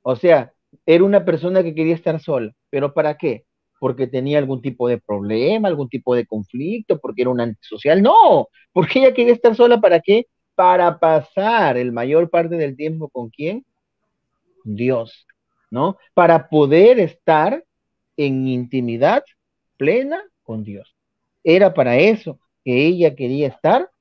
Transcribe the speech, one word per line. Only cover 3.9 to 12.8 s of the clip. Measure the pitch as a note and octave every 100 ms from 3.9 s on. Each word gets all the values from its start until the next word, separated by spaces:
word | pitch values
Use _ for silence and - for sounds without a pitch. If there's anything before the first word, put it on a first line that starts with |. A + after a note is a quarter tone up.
| A#2+ A#2+
tenía | C3 C3+ D3
algún | C3+ B2+
tipo | C3+ B2 B2
de | A#2
problema, | - G2+ G2+ A2 C#3+ A3 G3+
algún | D3 C3
tipo | B2+ B2+
de | B2 A2+
conflicto, | G#2+ G2 B2 D#3+ A#3 - D#3+
porque | B2+ A2
era | B2
una | B2
antisocial. | A#2 G#2 - A2 C#3+ F#3
No, | A#3 A4 F4 D#3 - _ _
porque | F3+ E3 C4
ella | C4
quería | B3+ A#3+
estar | A#3 A#3
sola, | A3+ A#3+ A#3
¿para | G3 E3+
qué? | F#3+ A3 - _ _
Para | - F#3 F3+ F3 E3
pasar | D#3+ D#3 C#3+ F#3+ G#3+ A#3 D#3 B2
el | B2
mayor | A#2 B2+ D#3+ E3+
parte | E3+ E3+ E3+
del | C#3+
tiempo, | C3